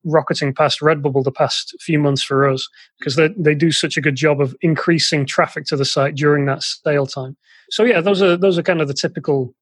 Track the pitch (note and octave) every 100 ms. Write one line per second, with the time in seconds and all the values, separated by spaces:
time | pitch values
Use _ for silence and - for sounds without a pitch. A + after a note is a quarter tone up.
0 | E3 D#3 C#3+ E3 C#3+ C3+ D3 - D3+ D#3+
1 | C#3+ C3+ C3+ - C#3+ - - - - D3+
2 | C#3+ C3+ - C3+ C#3 C3 - - - _
3 | D3 C3+ D#3 G3+ D3+ D3 E3 D3 E3 -
4 | C#3+ C3 D3+ C#3+ C3+ - E3+ D#3 - E3
5 | - D3+ C3+ - D#3+ E3 C#3+ C#3 C3+ D3+
6 | C#3 C#3+ D3 D3 C#3 C3+ - - D#3+ D3
7 | C3+ C#3 C3 C#3+ _ _ _ - A#3+ F#3+
8 | F3 F#3+ F#3+ F3 G3 E3+ E3 E3+ C#3+ C3+
9 | D#3 - C#3 C#3 B2+ _